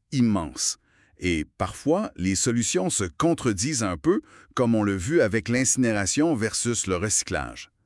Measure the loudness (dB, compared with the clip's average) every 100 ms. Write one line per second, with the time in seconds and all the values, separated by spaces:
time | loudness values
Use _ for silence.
0 | _ 2 4 2 -2 -4 -4 -6 _ _
1 | _ -6 -2 0 -2 -4 -6 -2 0 0
2 | -2 -2 -2 0 0 0 0 0 0 -2
3 | -4 0 2 2 0 0 -2 -2 -2 0
4 | 2 0 -2 -20 -10 0 2 4 2 0
5 | 0 2 2 0 0 0 0 2 0 0
6 | 0 0 0 2 -2 -2 -2 -2 -2 -2
7 | 0 -2 -2 -4 -4 -10 -20 _